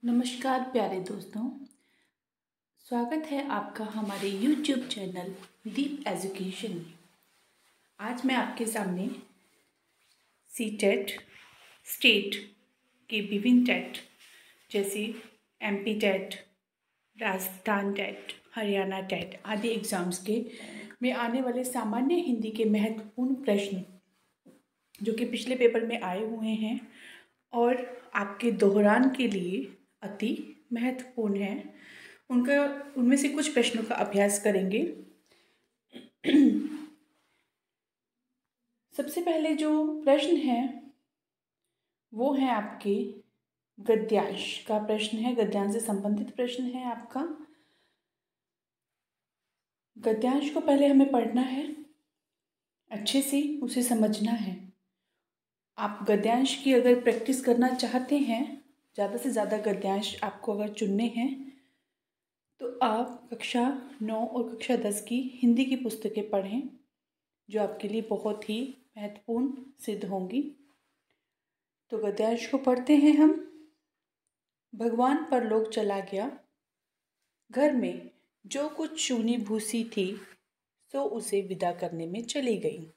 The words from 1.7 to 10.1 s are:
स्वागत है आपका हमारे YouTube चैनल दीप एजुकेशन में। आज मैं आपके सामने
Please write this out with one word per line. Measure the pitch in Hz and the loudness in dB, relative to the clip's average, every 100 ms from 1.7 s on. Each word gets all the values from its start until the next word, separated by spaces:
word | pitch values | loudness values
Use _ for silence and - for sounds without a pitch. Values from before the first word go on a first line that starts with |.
| _ _ _ _ _ _ _ _ _ _ _ - | _ _ _ _ _ _ _ _ _ _ _ -6
स्वागत | 240 240 311 311 | -4 -2 -2 -4
है | 277 277 | -4 -4
आपका | 208 202 - | -4 -6 -8
हमारे | 214 214 208 196 196 | -8 -6 -6 -4 -4
YouTube | 196 240 302 294 262 - | 0 0 2 0 -2 -4
चैनल | - 190 180 180 190 - _ 220 | -8 -8 -8 -10 -12 -18 _ -10
दीप | 202 285 285 - | -4 -4 -4 -6
एजुकेशन | 175 190 190 190 185 226 | -6 -6 -6 -8 -6 -8
में। | 175 160 - _ _ _ _ _ _ _ _ _ _ | -8 -10 -20 _ _ _ _ _ _ _ _ _ _
आज | 208 247 | -10 -2
मैं | 262 | 0
आपके | 254 208 - 226 | 0 0 -4 -4
सामने | 220 190 180 208 - - _ _ _ _ _ _ _ _ | -2 -2 -2 -4 -8 -16 _ _ _ _ _ _ _ _